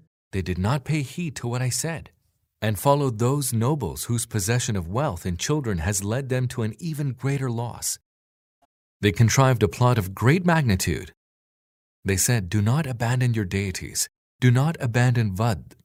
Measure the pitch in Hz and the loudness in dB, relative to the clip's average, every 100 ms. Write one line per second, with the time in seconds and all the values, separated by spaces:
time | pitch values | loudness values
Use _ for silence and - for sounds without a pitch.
0 | _ _ _ 98 90 87 98 143 - 156 | _ _ _ -6 -2 0 2 0 0 -2
1 | 131 - 170 - 120 123 127 - 160 143 | -2 -6 -8 -6 -4 -2 -2 -2 -4 -6
2 | - _ _ _ _ - 110 104 143 143 | -12 _ _ _ _ -4 -2 2 4 4
3 | 139 107 120 143 135 113 117 156 90 69 | 2 0 0 0 0 0 0 0 -2 -6
4 | - 120 - 110 92 123 - 101 82 110 | -4 -4 -2 -4 0 0 0 -4 -4 -2
5 | 151 90 95 85 - 151 120 90 87 101 | -2 -4 -6 -4 -2 -2 -2 -2 -2 -2
6 | 98 123 131 127 127 - 110 - 175 147 | -2 -4 -2 -2 -2 -2 -6 -4 -8 -4
7 | 143 117 139 139 131 117 117 - - - | -4 -4 -2 -2 -2 -4 -6 -6 -8 -8
8 | _ _ _ _ _ _ _ _ _ - | _ _ _ _ _ _ _ _ _ 0
9 | 101 - 113 139 131 117 98 - 123 117 | 0 4 4 6 4 4 2 2 2 2
10 | 95 95 113 185 180 160 127 90 - 60 | -2 0 2 4 4 2 2 2 0 -4
11 | - _ _ _ _ _ _ _ _ _ | -6 _ _ _ _ _ _ _ _ _
12 | 95 95 - 120 87 107 104 143 143 120 | -2 0 2 0 0 0 2 2 -2 -2
13 | 117 127 123 113 92 98 98 - 67 - | 0 2 2 0 0 -2 -4 -6 -8 -6
14 | - _ _ - 127 123 151 165 127 120 | -6 _ _ 2 4 4 2 0 -2 2
15 | 123 120 107 92 117 85 - - | 2 2 0 0 0 0 -6 -12